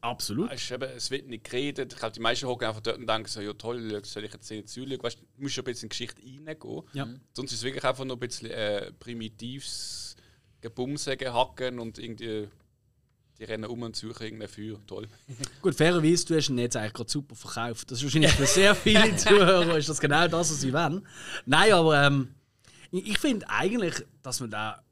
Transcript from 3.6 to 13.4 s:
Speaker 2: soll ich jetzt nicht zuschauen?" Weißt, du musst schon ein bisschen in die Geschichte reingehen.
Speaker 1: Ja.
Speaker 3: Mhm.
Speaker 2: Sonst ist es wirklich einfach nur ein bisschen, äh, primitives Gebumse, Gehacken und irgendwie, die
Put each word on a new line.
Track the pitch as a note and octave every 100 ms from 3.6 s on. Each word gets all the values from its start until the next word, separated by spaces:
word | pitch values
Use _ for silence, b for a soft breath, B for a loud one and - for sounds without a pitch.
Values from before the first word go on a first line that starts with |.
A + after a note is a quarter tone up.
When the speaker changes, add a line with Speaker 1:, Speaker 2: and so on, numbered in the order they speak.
| A2+ B2 A2+ G#2 G2+
Speaker 2:
soll | -
ich | G#2+
jetzt | G#2+ -
nicht | G#2+ G#2
zuschauen?" | - C3 C3
Weißt, | A#2 -
du | _ _
musst | C#3 C3
schon |
ein | B2+
bisschen | A#2 A2
in |
die |
Geschichte | - A#2+ -
reingehen. | B2 C3 D#3 D#3+ - D3+ -
Speaker 1:
Ja. | C#3+ C3+
Speaker 3:
Mhm. | C3 _
Speaker 2:
Sonst | - C3
ist | A2+
es |
wirklich | A#2+ C3+
einfach | B2+ C3 C3+
nur | B2
ein |
bisschen, | A#2+ - A2+
äh, | A#2 G#2+ G#2 -
primitives | - A#2 A#2 A2 A2 A#2+ C3+ - - - - - - b b b _
Gebumse, | A2+ A2 B2+ C#3+ - C3
Gehacken | C3 A#2+ B2+ - B2+ B2
und | A2+ G#2+
irgendwie, | A#2 A2 A2+ G#2+ G#2 _ _ _ _ _ _ _ _
die | _